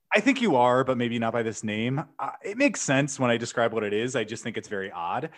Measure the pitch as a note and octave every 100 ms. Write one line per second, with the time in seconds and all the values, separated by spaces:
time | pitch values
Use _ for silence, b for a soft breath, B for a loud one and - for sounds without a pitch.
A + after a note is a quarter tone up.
0 | _ G#3 G#3+ C4+ A#3 C3 B2 B2 B2+ B2
1 | A#2+ A#2 A2+ A#2 A2+ G#2+ A2 G#2+ A#2 C3+
2 | D#3+ - C3+ - - A3 C#4+ - - C3+
3 | C#3 - B2 A#2 A2+ - A#2 A2+ G#2 G#2
4 | B2 B2+ A2 A2+ A#2+ A2 - G2+ F#2+ F2
5 | E2+ G#2+ D3+